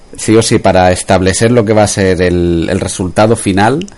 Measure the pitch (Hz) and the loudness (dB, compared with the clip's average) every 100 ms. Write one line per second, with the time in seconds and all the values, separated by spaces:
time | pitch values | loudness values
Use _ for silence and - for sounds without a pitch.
0 | - - - 110 - 110 98 92 92 90 | -20 -10 0 2 2 0 2 2 2 0
1 | - 95 95 95 117 120 107 107 104 - | 0 0 0 0 0 2 2 2 0 0
2 | 95 87 90 87 85 85 - 92 95 - | 0 0 0 0 0 -2 -2 -4 -4 -6
3 | 92 95 110 113 104 95 110 147 202 | -4 0 0 0 -2 0 0 0 -6